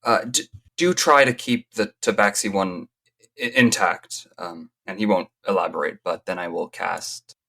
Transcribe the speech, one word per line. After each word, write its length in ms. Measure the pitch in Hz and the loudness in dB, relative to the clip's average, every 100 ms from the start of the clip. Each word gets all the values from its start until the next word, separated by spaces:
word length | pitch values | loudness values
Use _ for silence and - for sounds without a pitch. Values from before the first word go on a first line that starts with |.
Uh, 220 | - 113 | 2 0
d-, 240 | 123 123 - - _ - | 2 -6 -6 -16 _ -2
do 160 | 175 | 0
try 300 | 180 - 147 | 2 6 6
to 80 | 131 | 6
keep 380 | 123 - 120 - | 2 -2 -2 -2
the 200 | - 107 _ | -4 -4 _
Tabaxi 500 | - 104 104 - 107 | -2 2 2 2 -2
one 360 | 98 95 90 82 _ _ _ _ _ | -2 -2 -4 -14 _ _ _ _ _
i-, 100 | 123 | -4
intact. 720 | 127 120 - 92 82 _ - - - | 4 4 4 -2 -2 _ -16 -16 -14
Um, 320 | 90 85 80 _ | -12 -12 -18 _
and 140 | - 95 | -14 -4
he 60 | |
won't 240 | 107 95 - _ - | 0 0 -2 _ -2
elaborate, 520 | 98 82 80 76 - | -2 0 -2 -6 -6
but 220 | - 85 | -8 -8
then 140 | - 90 | -6 -8
I 80 | 87 | -6
will 200 | 85 85 | -8 -8
cast 680 | - 92 85 - - _ - | -8 -6 -6 -10 -14 _ -20